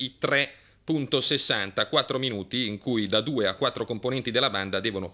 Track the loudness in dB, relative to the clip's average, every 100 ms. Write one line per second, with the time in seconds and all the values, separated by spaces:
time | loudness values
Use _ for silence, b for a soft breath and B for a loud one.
0 | -6 -4 0 0 0 B B B -2 -2
1 | 2 2 2 4 4 2 0 -2 0 2
2 | 0 -2 -2 -4 -4 -2 -2 -2 0 0
3 | 2 2 2 0 0 2 -2 -2 -4 -4
4 | -2 -4 0 0 0 0 -2 -2 -2 -4
5 | -6